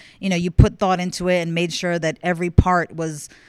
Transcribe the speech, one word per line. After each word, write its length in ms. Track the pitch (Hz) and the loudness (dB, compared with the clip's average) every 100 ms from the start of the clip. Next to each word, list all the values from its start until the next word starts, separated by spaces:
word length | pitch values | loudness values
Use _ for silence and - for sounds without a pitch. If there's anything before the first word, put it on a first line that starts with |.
| - - | -20 -6
you 100 | 190 | -2
know, 60 | 175 | 0
you 160 | 175 | 0
put 260 | - 208 - | 4 4 4
thought 220 | 190 180 | 0 0
into 280 | 180 - 180 | -2 -4 -2
it 120 | 180 | 0
and 140 | 170 165 | 0 -2
made 180 | 175 | -2
sure 240 | - 180 170 | -2 -4 -2
that 220 | 160 - | -2 -2
every 280 | 175 165 175 | -4 -2 2
part 460 | - 185 180 160 160 | 4 4 2 0 -6
was, 340 | 160 147 - - | -6 -8 -14 -20